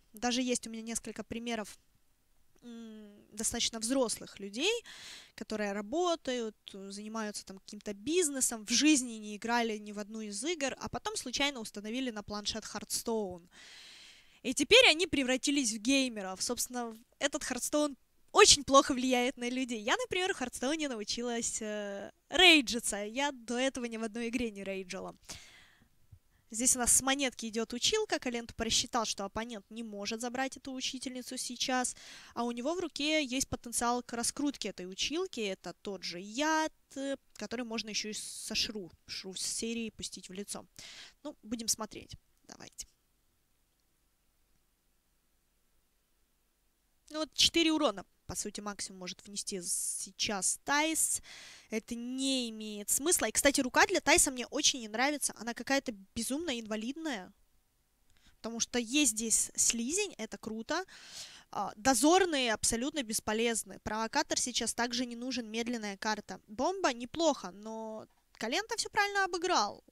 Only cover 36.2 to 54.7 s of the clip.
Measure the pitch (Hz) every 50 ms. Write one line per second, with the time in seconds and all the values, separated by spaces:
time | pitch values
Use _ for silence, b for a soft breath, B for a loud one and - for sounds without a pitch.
36.2 | 196 208 214 254 294 311 320 311 311 311 - _ _ - - 269 269 277 269 -
37.2 | _ _ - - 214 208 233 240 247 226 220 226 226 220 202 - - 214 208 -
38.2 | - - - - - - 220 - - - 214 214 180 160 - _ _ - - -
39.2 | - 190 185 - - - - - 226 226 233 233 226 214 - - 175 - - 196
40.2 | - - 185 196 208 - - - - - B B B B B B B B B _
41.2 | - 302 285 _ - 214 247 220 226 208 - - 220 - - - - - - -
42.2 | _ _ _ _ _ - - - - - - - - - _ _ _ _ _ _
43.2 | _ _ _ _ _ _ _ _ _ _ _ _ _ _ _ _ _ _ _ _
44.2 | _ _ _ _ _ _ _ _ _ _ _ _ _ _ _ _ _ _ _ _
45.2 | _ _ _ _ _ _ _ _ _ _ _ _ _ _ _ _ _ _ _ _
46.2 | _ _ _ _ _ _ _ _ _ _ _ _ _ _ _ _ _ - 302 311
47.2 | 311 262 - - - - - 330 330 320 311 302 294 - 202 190 - _ _ _
48.2 | _ - 180 - - 208 - 208 208 208 202 - - - 190 185 180 180 185 -
49.2 | - 208 202 202 - - 202 185 170 175 - - - - - - - 202 - -
50.2 | - 233 208 190 185 - - - - - 277 294 311 320 320 - - - - -
51.2 | B B B B B B B B B B 220 220 - - 233 233 240 247 254 262
52.2 | 269 269 269 254 240 226 220 220 220 214 208 208 208 - - - 269 339 359 -
53.2 | - 220 - - - 285 277 294 262 254 - 302 370 440 381 311 - 269 311 -
54.2 | - 294 262 247 226 - - 285 302 -